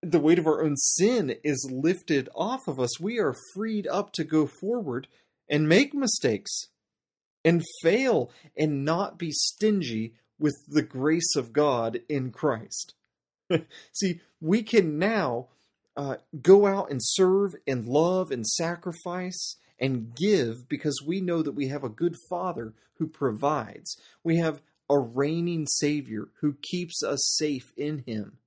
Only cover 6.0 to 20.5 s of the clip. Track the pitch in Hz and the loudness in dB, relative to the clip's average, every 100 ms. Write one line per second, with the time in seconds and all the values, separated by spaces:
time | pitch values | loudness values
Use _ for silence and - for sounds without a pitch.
6 | 262 - 135 104 - - - _ _ _ | -2 0 0 0 -4 -10 -10 _ _ _
7 | _ _ _ _ 160 170 165 - 165 208 | _ _ _ _ 2 2 0 -2 2 2
8 | 269 190 120 - - - 156 143 139 170 | 2 2 0 -10 -20 -4 -2 0 0 -2
9 | 196 - 170 147 - - 214 208 143 110 | -2 -6 -6 -2 -4 0 2 2 0 -4
10 | 113 _ _ _ 151 143 - 147 147 131 | -6 _ _ _ -2 -2 0 0 0 -2
11 | 139 165 165 151 117 117 147 123 113 113 | 0 2 0 -2 -2 2 2 2 0 -4
12 | - 147 127 - 151 117 - - - - | -4 -4 -4 -2 -2 -2 -6 -12 -12 -16
13 | _ _ _ _ _ 165 - - - - | _ _ _ _ _ -2 -2 -20 -16 -4
14 | 196 170 _ _ 156 208 214 233 175 151 | -4 -4 _ _ 0 0 4 4 4 2
15 | 190 226 156 120 131 _ _ _ _ - | 0 0 0 -4 -8 _ _ _ _ -8
16 | 139 135 _ 156 123 196 202 196 - 135 | -6 -8 _ -4 8 8 8 2 -2 -4
17 | - - 185 190 202 165 - 131 113 131 | -2 2 4 4 2 -2 -4 -4 0 2
18 | 170 185 175 131 110 - 165 170 180 170 | 4 2 -2 -4 -4 -2 -2 -4 -8 -10
19 | - 180 185 180 - - _ _ 135 131 | -8 -6 -8 -8 -10 -12 _ _ -2 -2
20 | 113 120 185 196 120 | -6 -2 2 2 2